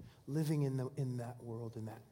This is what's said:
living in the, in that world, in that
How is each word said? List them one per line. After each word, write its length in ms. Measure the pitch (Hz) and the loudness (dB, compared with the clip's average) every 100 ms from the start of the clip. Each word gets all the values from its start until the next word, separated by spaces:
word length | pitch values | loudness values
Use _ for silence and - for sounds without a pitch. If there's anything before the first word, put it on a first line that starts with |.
| - - - | -16 -14 -2
living 340 | 151 151 151 | 2 4 4
in 140 | 139 131 | 4 2
the, 120 | 127 - | 0 0
in 200 | 127 123 | 0 0
that 260 | 120 123 | -4 -6
world, 300 | 120 113 117 117 | -6 -4 -4 -4
in 100 | 110 | -6
that 140 | 113 - | -8 -14